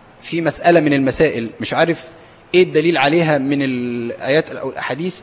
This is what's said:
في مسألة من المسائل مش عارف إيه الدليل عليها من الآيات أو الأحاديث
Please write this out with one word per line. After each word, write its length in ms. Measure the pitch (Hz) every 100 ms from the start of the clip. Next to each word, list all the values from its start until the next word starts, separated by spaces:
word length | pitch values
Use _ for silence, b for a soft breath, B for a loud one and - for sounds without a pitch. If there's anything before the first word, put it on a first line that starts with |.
| - -
في 180 | - 165
مسألة 400 | 160 - 175 170
من 120 | 147
المسائل 580 | 139 131 - 156 120 113 -
مش 140 | 113
عارف 300 | 127 165 160 - - B B -
إيه 80 | 175
الدليل 360 | 180 151 160 160
عليها 400 | 139 165 160 147
من 240 | 135 143
الآيات 880 | 139 123 123 120 117 - 123 147 160
أو 200 | 131 135
الأحاديث 520 | - - 135 180 -